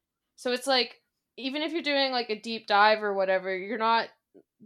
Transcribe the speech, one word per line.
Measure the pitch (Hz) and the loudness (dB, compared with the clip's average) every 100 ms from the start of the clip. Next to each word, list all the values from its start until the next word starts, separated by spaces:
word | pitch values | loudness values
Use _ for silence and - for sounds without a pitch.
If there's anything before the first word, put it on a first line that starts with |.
| _ _ _ _ | _ _ _ _
So | 254 | -4
it's | 247 254 | -4 0
like, | 262 226 - _ _ _ - | 0 0 -6 _ _ _ -10
even | 254 277 | -6 -4
if | 311 | -4
you're | 320 | -4
doing, | 277 277 269 | 0 0 0
like, | 254 240 | -2 -4
a | 214 | -6
deep | 233 226 - | -6 -8 0
dive | 202 214 214 | 4 6 4
or | 214 | 0
whatever, | 196 190 190 185 185 | 0 2 0 0 -4
you're | 196 226 | -4 -2
not, | 220 226 214 - _ - _ _ | 0 2 0 -8 _ -20 _ _